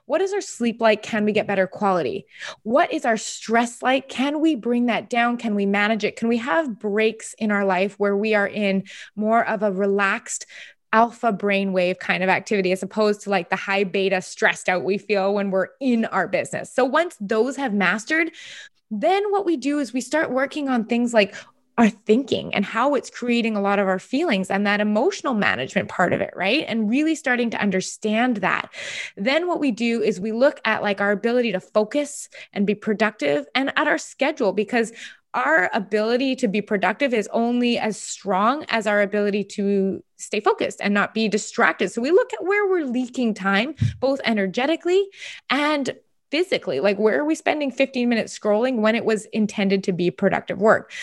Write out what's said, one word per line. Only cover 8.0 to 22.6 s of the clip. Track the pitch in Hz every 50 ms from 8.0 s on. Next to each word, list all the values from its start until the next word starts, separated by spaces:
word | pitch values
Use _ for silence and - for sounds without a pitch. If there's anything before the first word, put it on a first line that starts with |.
| 202 202 202
we | 202 214 220 214
are | 202 202
in | - - 208 208 196 190 196 190 - - - - - -
more | 202 214 214 226 233 -
of | 151 220 190 214
a | 208
relaxed | 185 185 202 196 196 202 202 196 208 233 - - - - - - - - - - - _ _ _
alpha | 220 220 233 233 233 - 247 233
brainwave | 202 175 208 202 196 196 196 196 185 185 180 180 185 185
kind | - - 180 175
of | 185 185
activity | 180 131 190 - 220 196 185 180 185
as | 185 196
opposed | 185 - 214 214 208 208 208
to, | - 202
like, | 196 185 175 -
the | 190
high | 180 - 202 196 196 208
beta | 185 185 202 190 190 190 180
stressed | - - - - 214 - - - -
out | - 180 180 -
we | 180 208
feel | 196 - - 208 196 190 196 208
when | 202 196 202
we're | 190 190 180 - - -
in | 269 254 240 226 220
our | - - 190 170
business? | 170 185 160 196 - - - - -
So | - 262 254
once | 269 247 311 349 359 - -
those | 208 185 233 214 233 269 254
have | 254 277 247 202
mastered, | 202 190 175 190 220 - - 311 320 339 320 - - - - - - - - _ _ _ -
then | 220 202 254 339 381 403 415 415
what | 392 381 -
we | 330 330
do | 254 233 277 294 294
is | 277 214 233
we | 262
start | - - 302 311 320 -
working | 247 - 285 277 - 302 285
on | 269 254 233 208
things | - 240 233 240 233 233
like | 220 202 202 - - - - _ _ _ _ _ -
our | 233 202
thinking | - - _ - 214 254 277 - - - - - -
and | -